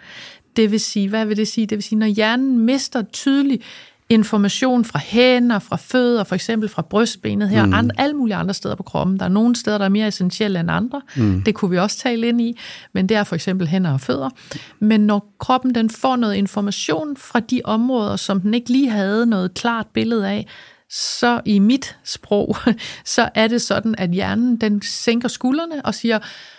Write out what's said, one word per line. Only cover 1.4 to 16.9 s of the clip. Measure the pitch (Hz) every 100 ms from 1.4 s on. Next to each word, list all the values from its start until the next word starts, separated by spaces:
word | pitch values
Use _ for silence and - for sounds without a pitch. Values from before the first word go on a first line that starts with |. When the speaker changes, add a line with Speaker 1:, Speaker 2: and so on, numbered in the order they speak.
| 214
Speaker 1:
sige? | - 214
Det | 214
vil |
sige, | - 214
når | 220
hjernen | 208 214 247 269 247
mister | 226 269 - 247
tydelig | 214 - 285 277 277 247 - - - _ -
information | 226 208 214 202 - 262 247 226
fra | -
hænder, | - 220 254 247 240 208
fra | - 170
fødder, | - 254 247 233
for | 190 190
eksempel | - 226 214
fra | -
brystbenet | 165 202 233 - 220 202 208
her, | 214 196
Speaker 2:
Mm. |
Speaker 1:
and-, | 196 240 -
alle | 285 294
mulige | 233 185
andre | 180
steder | 202 - 185
på |
kroppen. | - - 180 190
Der | 185
er |
nogle | 196 233 233
steder, | - 208
der | 196
er |
mere | 202 214
essentielle | - 180 - 214 180
end | 170
andre. | 165 233 285 - 143
Speaker 2:
Mm. | 107 92
Speaker 1:
Det | 98 -
kunne | 196
vi | 180
også | 208 -
tale | 254 233 233
ind | 240
i, | 233 240 - - -
men | 190 190
det | 214
er |
for | 202 170
eksempel | - 185 165
hænder | 190 180
og | 135
fødder. | - 277 262 - - - - -
Men | 214 220
når | 208 208 208 -
kroppen | - 254 254 240
den | 226
får | 226 269 254
noget | 220 196
information | 202 208 202 196 -